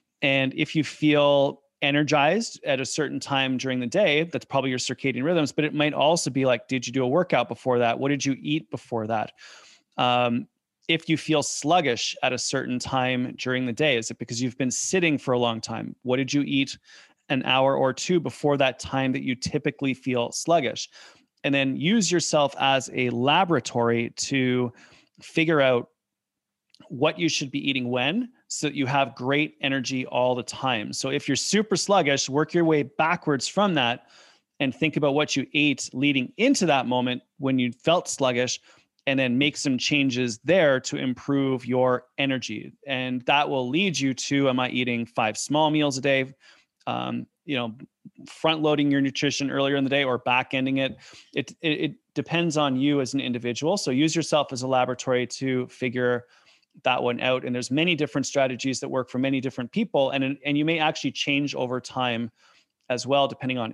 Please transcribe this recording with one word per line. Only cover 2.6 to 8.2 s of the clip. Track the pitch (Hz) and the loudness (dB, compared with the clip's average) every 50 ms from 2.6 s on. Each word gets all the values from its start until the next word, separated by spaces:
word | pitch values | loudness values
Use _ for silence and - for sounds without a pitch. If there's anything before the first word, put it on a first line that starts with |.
| - | -4
at | 156 139 131 | -2 -2 -2
a | 135 | -2
certain | - - - 147 135 139 139 | -4 -4 -4 -4 -4 -4 -8
time | - - 139 135 135 131 131 123 | -4 -2 -2 0 0 0 -2 -2
during | 131 131 127 127 | -2 -2 -4 -2
the | 123 120 | -4 -2
day, | - 185 214 165 143 151 170 | 2 2 4 4 4 2 0
that's | 170 - 127 - | -2 -4 -8 -8
probably | - - 135 131 135 | -2 -2 -2 0 0
your | 127 123 | -2 -4
circadian | - - 127 - - 135 123 120 131 | -4 -6 -6 -4 -2 -2 -2 0 -2
rhythms, | 160 180 165 147 127 | 0 2 2 0 0
but | - - 151 | 0 -2 -2
it | 151 - | 0 0
might | 147 151 151 139 | 0 0 0 2
also | 139 135 151 175 170 - 151 | 2 2 4 4 2 0 -2
be | 123 135 131 | -2 0 2
like, | 131 120 113 - - | 2 2 2 0 -2
did | 131 127 120 | -4 -4 -4
you | 120 120 | -4 -2
do | 135 127 | -2 0
a | 123 | 2
workout | 139 180 175 - 156 127 120 - | 2 2 2 2 2 0 0 -2
before | 120 - - 131 123 120 | -6 -6 -2 0 2 2
that? | 120 117 120 127 | 2 2 2 0
What | 131 139 | 0 -2
did | 143 139 | -2 0